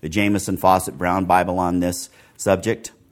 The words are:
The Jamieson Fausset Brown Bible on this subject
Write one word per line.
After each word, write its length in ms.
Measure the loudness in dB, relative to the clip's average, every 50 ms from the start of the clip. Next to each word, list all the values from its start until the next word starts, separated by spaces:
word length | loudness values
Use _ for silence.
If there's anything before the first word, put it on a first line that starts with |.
The 80 | -10 -4
Jamieson 480 | -2 0 0 0 0 -2 -2 -4 -6
Fausset 400 | 2 4 4 4 4 2 -4 -8
Brown 280 | -4 -2 0 0 0 2
Bible 340 | 2 2 2 2 2 0 -2
on 200 | -2 0 0 0
this 300 | 0 -2 -4 -4 -10 -14 _ _ _ _ _
subject 560 | _ 0 0 0 0 0 -4 -4 -4 -6 -20 _ _ _ _